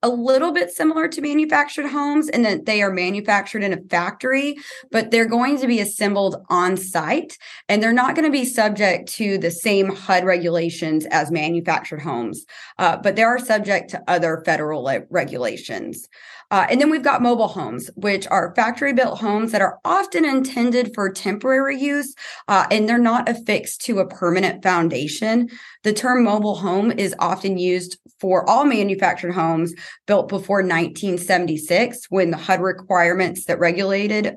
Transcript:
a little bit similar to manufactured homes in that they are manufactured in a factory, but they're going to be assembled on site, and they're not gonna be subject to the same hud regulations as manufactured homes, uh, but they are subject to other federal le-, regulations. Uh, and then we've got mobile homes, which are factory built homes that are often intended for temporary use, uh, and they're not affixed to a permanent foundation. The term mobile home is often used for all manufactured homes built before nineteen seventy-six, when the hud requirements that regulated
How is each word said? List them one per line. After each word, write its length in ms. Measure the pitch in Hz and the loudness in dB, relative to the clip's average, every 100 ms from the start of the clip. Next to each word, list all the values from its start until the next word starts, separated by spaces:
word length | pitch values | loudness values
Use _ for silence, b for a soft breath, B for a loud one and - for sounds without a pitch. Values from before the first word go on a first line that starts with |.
a 40 | 240 | -2
little 440 | 240 240 262 339 | 0 2 2 2
bit 180 | 349 349 | 0 -2
similar 380 | - 311 311 320 | 0 0 2 -2
to 120 | - | -4
manufactured 680 | 294 294 302 294 285 - 285 | -2 0 2 0 0 -4 -6
homes 420 | 285 285 294 302 | -4 0 0 0
in 140 | 233 | 0
that 240 | 220 190 - | 0 0 0
they 160 | 214 | 0
are 80 | 196 | 0
manufactured 720 | 185 180 202 208 202 196 214 | 0 -2 -2 0 0 0 -4
in 100 | 202 | -4
a 80 | 175 - | -4 -2
factory, 640 | 175 160 - 254 269 285 285 B B - | -2 -2 -4 -2 0 -2 -6 B B -4
but 180 | 226 220 | -2 2
they're 160 | 226 226 | 2 2
going 320 | 233 262 285 | 2 2 0
to 80 | 254 | 2
be 140 | 226 | 0
assembled 560 | 202 - 202 202 190 190 - | 0 -2 0 2 0 -2 0
on 300 | 180 180 185 | 2 2 0
site, 640 | 185 170 156 285 - - B B - | -2 -4 0 -2 -2 -14 B B 0
and 140 | 208 | 2
they're 100 | 226 | 4
not 240 | 240 254 285 | 4 2 2
gonna 140 | 311 | 2
be 160 | 269 240 | 2 0
subject 640 | - 214 196 202 175 - | 0 0 2 2 0 -4
to 300 | - 208 196 | -4 -2 0
the 100 | 165 | -2
same 400 | 170 220 196 190 | -2 2 2 2
hud 340 | 190 - 185 | -2 2 2
regulations 840 | 185 180 170 170 170 170 160 156 156 | 4 2 2 0 -2 -4 -2 -2 0
as 240 | 156 151 | 0 0
manufactured 720 | 165 151 170 170 160 - 156 | -2 0 -2 0 -2 -4 -10
homes, 420 | 147 120 117 - - B B - | -6 -6 -6 -8 -14 B B -2
uh, 180 | - - | 0 2
but 200 | 202 196 | 0 2
they 80 | |
are 160 | 226 247 | 2 2
subject 500 | 254 214 202 185 - | 0 0 2 -2 -2
to 140 | - - | -8 -2
other 360 | 175 165 160 170 | 0 0 0 0
federal 380 | 156 151 151 | 0 -2 -4
le-, 180 | 131 117 - | -2 -4 -2
regulations. 960 | 170 117 120 117 110 - 104 - - - B B B B | -2 -2 -4 -4 -6 -10 -10 -10 -12 -16 B B B B
Uh, 160 | 196 - | 0 2
and 100 | 247 | 4
then 120 | 294 | 4
we've 100 | 311 | 4
got 220 | 269 - | 2 2
mobile 240 | 240 233 214 | 2 2 0
homes, 420 | 185 120 120 - - | -2 -8 -8 -12 -6
which 320 | 202 196 - | -2 -2 0
are 260 | 190 170 240 | 0 0 0
factory 380 | 226 233 277 | 0 0 0
built 240 | 254 247 - | 2 0 0
homes 340 | 220 214 226 | -2 0 0
that 120 | 208 | 2
are 160 | 190 - | 0 0
often 400 | 349 370 392 339 | 0 0 0 0
intended 680 | 302 262 262 240 240 240 220 | 2 2 -2 0 2 2 0
for 180 | - 196 | -2 -4
temporary 640 | 190 196 202 254 262 269 269 | -2 -4 -2 2 2 2 -2
use, 380 | 285 285 277 - B B - | -2 -2 -4 -10 B B 0
uh, 200 | 196 - | 2 4
and 180 | 214 214 | 2 2
they're 120 | 240 | 4
not 280 | 233 240 240 | 4 2 0
affixed 540 | 233 - 208 - - | -2 -2 -2 -2 -8
to 160 | - 202 | -4 -2
a 100 | 185 | -2
permanent 540 | - 175 180 180 - | -2 0 2 0 0
foundation. 880 | 190 180 165 127 151 - 220 226 240 B B B | 0 2 0 -2 -6 -4 0 0 0 B B B
The 100 | 214 | -2
term 320 | 214 247 254 | 0 2 4
mobile 300 | 220 214 208 | 4 2 0
home 380 | 175 190 185 220 | -2 0 0 0
is 240 | 208 196 - | 0 -2 0
often 400 | 175 185 196 185 | -2 0 -2 -2
used 400 | 180 180 180 - _ _ | 0 0 -4 -12 _ _
for 300 | 190 185 - | 0 2 4
all 160 | 233 294 | 4 4
manufactured 640 | 226 196 190 185 - 175 | 2 0 0 0 0 -4
homes 420 | 180 165 160 170 170 B B - | -2 0 0 -2 -6 B B 0
built 200 | 202 - | 0 2
before 340 | 196 190 202 | -4 0 0
nineteen 560 | 185 170 170 - 196 175 | 2 0 -2 -4 -4 -4
seventy-six, 920 | 175 185 175 151 - 175 240 - - | 0 0 0 -4 0 2 2 -4 -4
when 220 | 190 170 | 0 0
the 60 | 156 | 0
hud 220 | - 185 | 0 0
requirements 840 | 185 180 - 180 170 185 175 - - | 0 -4 0 2 4 2 0 -2 -4
that 140 | 147 | 0
regulated 760 | 170 180 196 196 208 214 208 | 0 0 0 0 0 -2 -2